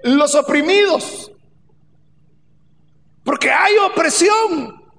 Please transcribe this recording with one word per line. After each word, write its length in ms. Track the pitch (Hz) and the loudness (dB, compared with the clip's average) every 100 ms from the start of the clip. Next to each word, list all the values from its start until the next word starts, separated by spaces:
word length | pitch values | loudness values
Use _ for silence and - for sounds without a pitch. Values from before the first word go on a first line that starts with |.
los 300 | 240 277 294 311 | 2 2 2 0
oprimidos? 920 | 277 294 302 392 403 294 - - - - _ _ _ _ _ _ _ _ _ _ _ _ _ _ _ _ _ _ - | 0 -2 2 2 2 0 -4 -14 -18 -20 _ _ _ _ _ _ _ _ _ _ _ _ _ _ _ _ _ _ -6
Porque 260 | - 277 | -4 0
hay 240 | - 392 415 | 0 2 2
opresión. 1040 | 392 381 330 - 359 427 440 330 226 - - | 0 -2 -2 2 2 2 0 -4 -8 -16 -20